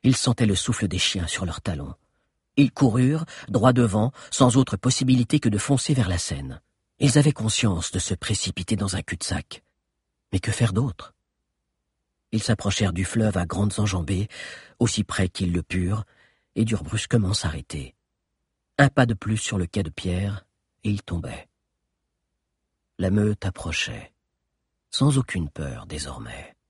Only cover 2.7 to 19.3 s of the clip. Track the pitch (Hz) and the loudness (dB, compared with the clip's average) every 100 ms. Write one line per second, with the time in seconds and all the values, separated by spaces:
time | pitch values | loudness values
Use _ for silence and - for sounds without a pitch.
2.7 | - 135 117 127 160 165 - - 101 127 | 4 2 4 2 2 -4 -12 -2 4 6
3.7 | 123 117 107 120 - - - 127 123 127 | 6 4 2 0 -4 -10 4 6 6 2
4.7 | 117 127 - 131 127 117 151 117 107 - | 0 0 2 4 4 4 2 2 0 2
5.7 | 139 - 131 87 87 - 71 67 64 _ | 0 2 2 2 0 -4 -6 -8 -12 _
6.7 | _ _ _ 143 139 147 - 110 - 110 | _ _ _ 4 6 4 2 -2 2 0
7.7 | 85 - 92 - 92 - 104 92 - 87 | 0 -2 -4 -4 -4 -2 -2 -2 -6 -4
8.7 | 104 98 87 - - - - - - _ | -2 -2 -4 -6 -8 -4 -6 -6 -18 _
9.7 | _ _ _ _ _ _ 98 - - 117 | _ _ _ _ _ _ -4 -2 0 2
10.7 | 95 131 - - _ _ _ _ _ _ | 2 -2 -6 -18 _ _ _ _ _ _
11.7 | _ _ _ _ _ _ 107 - 110 98 | _ _ _ _ _ _ -4 0 0 0
12.7 | - 98 85 95 117 110 90 87 90 101 | 0 0 0 -2 0 0 0 -2 0 -2
13.7 | - 104 92 80 92 107 - - - - | 0 0 -2 -2 -2 -4 -8 -16 -16 -20
14.7 | _ 120 - 101 - 95 - 90 87 - | _ 0 0 -2 -2 -2 0 -2 -2 -2
15.7 | 92 90 107 - _ _ _ _ - 110 | -2 -2 -2 -6 _ _ _ _ -2 0
16.7 | 107 - 110 - 117 95 101 85 69 - | -2 -4 -6 2 2 2 0 -2 -4 -8
17.7 | 76 65 _ _ _ _ _ _ _ _ | -12 -12 _ _ _ _ _ _ _ _
18.7 | - 139 - 120 104 110 | 4 4 6 2 0 -2